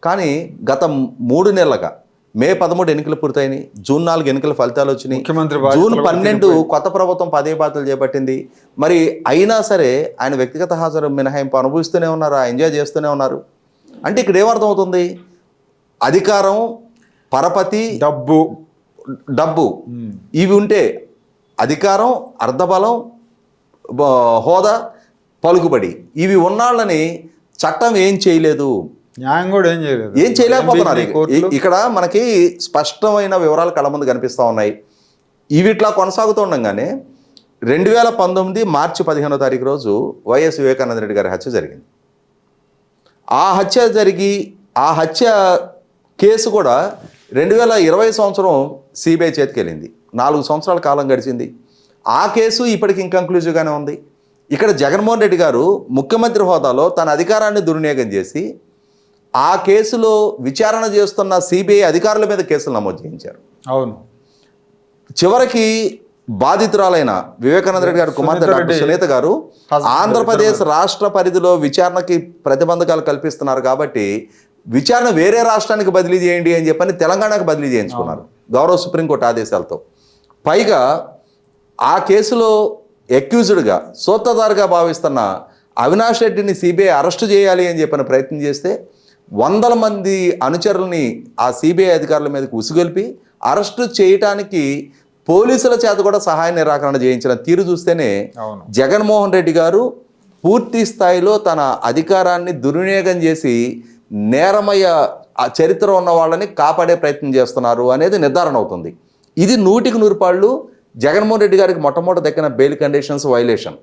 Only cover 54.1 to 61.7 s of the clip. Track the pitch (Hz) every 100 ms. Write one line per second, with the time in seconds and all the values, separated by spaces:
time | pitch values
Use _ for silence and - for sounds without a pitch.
54.1 | _ _ _ _ - - 160 139 185 214
55.1 | 226 208 175 175 120 160 202 - 131 139
56.1 | 226 233 220 185 170 135 127 165 180 160
57.1 | 151 170 214 214 208 165 156 156 135 113
58.1 | 98 92 151 190 - _ _ _ _ _
59.1 | _ _ 123 151 190 - 214 220 240 226
60.1 | 214 214 - 131 135 214 220 226 208 202
61.1 | 208 196 185 180 180 196